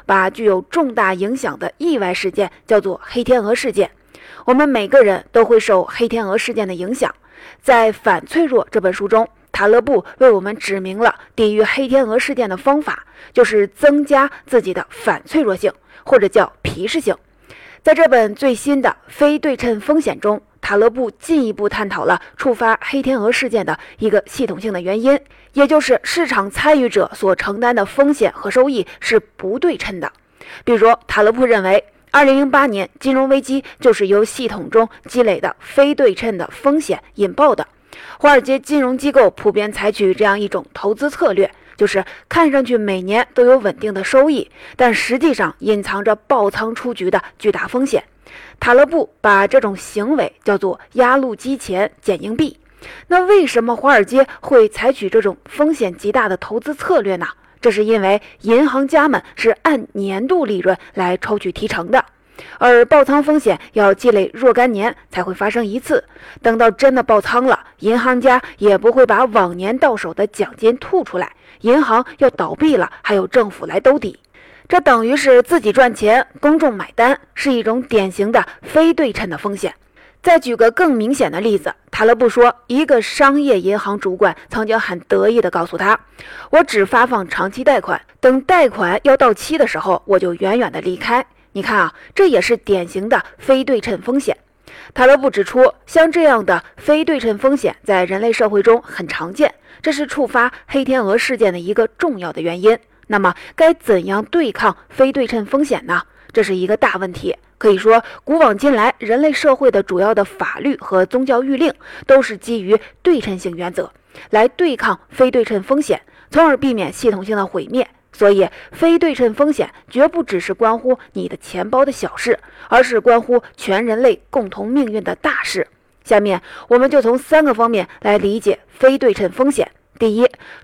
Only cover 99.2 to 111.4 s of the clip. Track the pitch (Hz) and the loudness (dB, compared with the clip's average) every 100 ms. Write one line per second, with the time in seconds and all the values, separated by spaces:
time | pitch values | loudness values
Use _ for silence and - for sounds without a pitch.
99.2 | 165 196 294 - _ - 311 285 294 - | -10 -2 -2 -4 _ -8 -6 -4 -6 -4
100.2 | 262 247 240 - - 277 262 262 208 226 | -2 0 -2 -4 -6 -4 -2 -2 0 -2
101.2 | - 240 208 175 175 208 226 - 349 220 | -2 -2 -2 -2 -4 -2 -2 -2 -6 -4
102.2 | 175 - 165 175 202 226 - _ - 208 | -10 -8 -8 0 0 0 -4 _ -6 -2
103.2 | 190 175 - - 330 330 - 196 180 196 | -2 -2 -10 2 2 2 0 -2 0 -6
104.2 | 214 349 285 - 208 - _ - 269 269 | -4 -4 -4 -2 -4 -4 _ 0 0 0
105.2 | 240 226 208 269 294 185 139 175 - _ | -4 -4 -4 -2 -2 -4 -4 -6 -6 _
106.2 | - - 202 185 180 208 240 190 185 175 | -4 -2 0 -2 -2 0 0 -2 -8 -8
107.2 | - - _ _ 220 190 214 226 - - | -10 -10 _ _ 0 2 4 2 2 -10
108.2 | - 320 285 202 285 247 226 - 220 233 | -4 2 2 2 0 2 0 -2 -2 0
109.2 | 311 277 302 269 269 196 196 180 202 214 | 0 0 0 2 2 0 -2 0 0 0
110.2 | 202 - 180 - 277 - - 185 185 254 | -2 -6 -10 -6 -6 -6 -2 -2 0 -2
111.2 | 262 240 | 0 -2